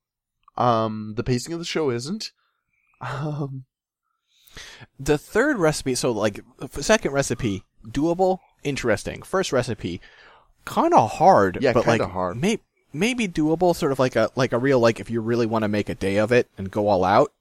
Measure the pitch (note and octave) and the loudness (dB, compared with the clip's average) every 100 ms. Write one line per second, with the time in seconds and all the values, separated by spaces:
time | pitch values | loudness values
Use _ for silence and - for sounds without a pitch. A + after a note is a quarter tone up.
0 | _ _ _ _ _ - B2 A2+ A2 G#2+ | _ _ _ _ _ -2 0 2 0 -4
1 | G#2+ G#2+ A#2+ B2 D3+ E3+ E3+ E3 D3 A#2+ | -8 -8 -2 -2 -4 -8 -6 -2 -2 -2
2 | C3+ G#3+ - - _ _ _ _ _ _ | -4 -8 -10 -16 _ _ _ _ _ _
3 | B2+ C3 D3+ D3 C#3 C3+ - _ _ _ | -10 -6 -6 -6 -6 -8 -16 _ _ _
4 | _ _ _ _ _ - - - - - | _ _ _ _ _ -20 -20 -20 -20 -8
5 | C3+ D3 - G#3 C#4+ B3+ D#3 D3 C3+ B2 | -2 -2 0 0 2 2 0 0 -2 -2
6 | C#3 G#2+ G#2+ G#2 - _ D#3 D3 C#3+ G#3+ | -2 0 -2 -2 -10 _ -14 -6 0 2
7 | E3 C#3 C3+ B2 A2+ F#2+ - _ A2+ C#3 | 2 -2 -2 -2 -2 -4 -8 _ -10 -4
8 | D#3+ E3+ F#3 F#3 _ _ D3 C3+ B2 G2+ | -2 0 0 0 _ _ -6 -4 0 -2
9 | - - - F#3+ F#3 C3 A#2+ A2 G2 E2+ | -2 -10 -4 -2 0 -2 -2 -4 -8 -8
10 | - - - - _ _ - - D#4+ E4+ | -12 -20 -20 -20 _ _ -6 -2 2 4
11 | A2+ - E3 D3+ G2 F2+ B2+ A#2 A2 A2+ | 2 4 6 6 4 2 0 2 2 2
12 | F#2+ F#2 F#2 A2+ F3+ A3+ _ _ _ C#3+ | 0 -4 -4 -2 -2 -2 _ _ _ -4
13 | A3 B3+ G#3 E3 D3+ E3 F3+ E3 D#3 C3+ | -2 0 -2 0 0 2 2 2 0 2
14 | B2+ A#2 A2 - B2+ A#2+ C3+ C3 A#2 A2 | 2 2 0 0 -2 0 2 4 4 2
15 | G2+ A#2 A2 A#2+ A2+ A2+ G#2+ G#2 G2+ G2 | -2 -4 0 0 0 0 0 0 -2 -4
16 | G2 G2 G#2+ A#2+ - - F#2+ G#2+ G#2 F#2+ | -2 0 2 2 0 -4 -6 -2 2 2
17 | F#2 G#2+ D3 _ | 4 4 2 _